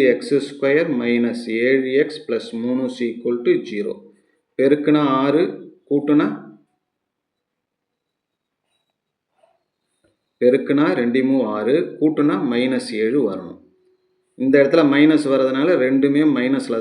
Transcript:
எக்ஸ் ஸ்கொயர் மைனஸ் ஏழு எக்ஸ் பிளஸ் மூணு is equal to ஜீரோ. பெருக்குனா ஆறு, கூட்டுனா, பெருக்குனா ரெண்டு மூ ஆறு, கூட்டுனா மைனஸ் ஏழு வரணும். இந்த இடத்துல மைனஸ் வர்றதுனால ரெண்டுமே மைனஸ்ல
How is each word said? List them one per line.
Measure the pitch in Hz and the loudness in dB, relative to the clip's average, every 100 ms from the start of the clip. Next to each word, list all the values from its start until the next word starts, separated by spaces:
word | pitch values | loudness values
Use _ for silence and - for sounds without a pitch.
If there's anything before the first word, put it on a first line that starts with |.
| 131 | 4
எக்ஸ் | 117 - 143 135 | 2 0 -2 -2
ஸ்கொயர் | - 139 147 165 127 | -4 0 2 0 -2
மைனஸ் | 120 120 120 120 117 113 | 0 0 0 -2 -6 -2
ஏழு | 123 135 131 | 0 0 0
எக்ஸ் | 135 151 - | 0 0 -4
பிளஸ் | - 113 - 117 | -6 -6 -6 -8
மூணு | 120 127 | -4 -4
is | 123 123 | -4 -4
equal | 117 117 120 120 | -6 -6 -6 -2
to | 180 165 - | 0 -2 -2
ஜீரோ. | 208 202 - - _ _ _ _ - | -8 -8 -10 -16 _ _ _ _ -2
பெருக்குனா | 131 147 156 151 143 131 | 0 0 0 0 2 0
ஆறு, | 139 147 190 - - - - | 0 0 -2 -6 -16 -18 -4
கூட்டுனா, | 143 143 147 196 - - - _ _ _ _ _ _ _ _ _ _ _ _ _ _ _ _ _ _ _ _ _ _ _ _ _ _ _ _ _ _ _ _ _ _ _ _ _ - | -2 2 2 0 -4 -12 -20 _ _ _ _ _ _ _ _ _ _ _ _ _ _ _ _ _ _ _ _ _ _ _ _ _ _ _ _ _ _ _ _ _ _ _ _ _ 0
பெருக்குனா | 123 135 - 143 160 | 2 2 2 2 2
ரெண்டு | 143 120 123 | 0 0 0
மூ | 131 135 110 107 | 0 0 -2 -4
ஆறு, | 107 156 185 - | 0 0 -2 -2
கூட்டுனா | 156 151 147 190 143 | -2 0 0 0 -2
மைனஸ் | 120 127 127 - 110 110 | 0 0 -2 -4 -4 -2
ஏழு | 143 | 0
வரணும். | 113 92 85 - _ _ _ _ _ _ _ - | -2 -4 -12 -18 _ _ _ _ _ _ _ -6
இந்த | 131 139 | 2 4
இடத்துல | 135 165 147 | 4 4 4
மைனஸ் | 139 151 156 131 | 6 4 4 2
வர்றதுனால | 135 131 135 156 143 | 0 0 0 0 2
ரெண்டுமே | 127 135 139 143 156 127 | 2 2 2 2 2 0
மைனஸ்ல | 127 135 131 113 | 0 -2 -4 -4